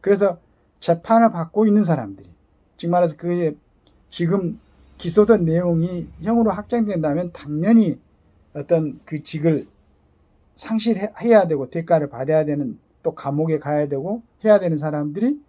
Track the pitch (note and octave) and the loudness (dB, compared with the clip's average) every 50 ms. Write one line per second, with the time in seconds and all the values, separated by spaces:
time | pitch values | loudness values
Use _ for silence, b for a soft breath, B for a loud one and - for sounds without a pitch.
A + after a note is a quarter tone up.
0 | - - G3+ G3 - G3 F3 E3+ _ _ _ _ _ _ _ _ - - E3+ E3+ | 2 2 2 2 2 0 0 -4 _ _ _ _ _ _ _ _ -2 -2 -2 -2
1 | - - A3+ A3+ A#3 A3 - E3+ E3 E3 _ G#3 A3 A3 G3+ G#3+ G#3 E3+ E3 C3+ | 0 2 4 4 4 4 2 -2 -8 -4 _ 2 2 4 4 4 4 2 0 -2
2 | A#2 G2+ G2 - - - - _ _ _ _ _ _ _ _ _ - E3+ F3 F3+ | -2 -10 -12 -16 -20 -20 -20 _ _ _ _ _ _ _ _ _ -4 0 2 2
3 | F3 E3+ D3+ _ - E3+ F3 F3 F3 D#3+ D3 - _ _ _ _ _ _ _ _ | 2 2 0 _ -6 -4 -2 0 -2 -2 -4 -6 _ _ _ _ _ _ _ _
4 | _ _ - - F3 E3 F#3 G3+ F#3 E3 - - _ _ _ _ _ _ _ - | _ _ -6 -4 -2 0 0 0 -2 -4 -8 -8 _ _ _ _ _ _ _ -10
5 | - F3 E3 G#3+ G#3 G#3 A3+ G3+ F3 D#3+ D#3+ E3+ F3+ F3 E3+ E3 E3 F3+ F3+ F3 | -8 -2 2 2 4 6 4 4 4 0 0 0 0 0 0 0 -2 -2 -4 -8
6 | E3 - - - E3 G3+ A#3 A#3 A#3 G#3+ F#3 F#3+ G#3 - - A#3+ A3+ G#3 G3+ F3 | -10 -12 -14 -10 -4 -2 0 2 2 0 0 -4 -6 -6 -2 -2 -2 -2 -2 -2
7 | D#3 D#3 C#3+ E3 F3+ F3 E3+ - - C#3+ D3+ D3+ E3 G3+ A#3 A3+ G#3+ F3 C3+ - | -2 -2 -2 -2 -4 -6 -10 -14 -12 -8 -6 -2 2 4 6 6 4 4 0 -6
8 | _ _ _ _ _ _ _ _ _ _ _ D3+ C#3+ - F3 E3 D#3+ D3 B2+ - | _ _ _ _ _ _ _ _ _ _ _ -14 -2 0 0 0 0 -2 -8 -10
9 | _ - D#3 D3+ D3+ - - D#3+ C#3+ E3+ D#3+ C3 - - _ _ _ _ _ _ | _ -10 -10 -10 -10 -8 -8 -2 0 0 0 0 -2 -8 _ _ _ _ _ _
10 | _ _ _ _ _ _ _ _ _ _ _ - - - A3 A3 G#3+ A#3 A3+ F#3 | _ _ _ _ _ _ _ _ _ _ _ -18 -10 -6 -4 -2 0 0 -2 -2
11 | G3 G#3 - - - A#3+ A#3 G#3+ F#3+ E3 D#3 C#3+ C3+ B2+ - E3+ E3 E3 F3 D#3+ | -2 -8 -8 -6 2 4 6 6 6 4 0 -4 -4 -6 -6 -8 -2 0 0 0
12 | D3 C#3+ - A#2+ C3+ C#3 D#3 D#3 D#3 D3 D3 C#3+ C#3+ B2 G#2+ - _ _ _ _ | 0 -2 -8 -8 -4 0 2 2 2 0 -2 -4 -4 -6 -8 -12 _ _ _ _
13 | _ E3 D#3+ - - C#3 C#3 D3 D#3 D#3+ D#3+ D3 - C#3+ D3 D3 D3+ C#3+ C#3+ C3+ | _ -6 -6 -4 -6 -4 -2 -2 0 0 -2 -4 -2 -2 -2 -2 -2 -2 -4 -6
14 | C#3 F3+ G#3 A#3+ - _ _ _ - G#3+ G#3+ G3+ F#3+ F3 D#3+ D3+ D3 D#3 D3 D3 | -6 -6 -8 -8 -10 _ _ _ 2 4 4 4 4 0 -2 -2 -4 -4 -4 -4
15 | D3 D3+ D3 F#3+ A3 B3+ D4 D4 - | -6 -6 -4 -2 -2 -2 -2 -4 -8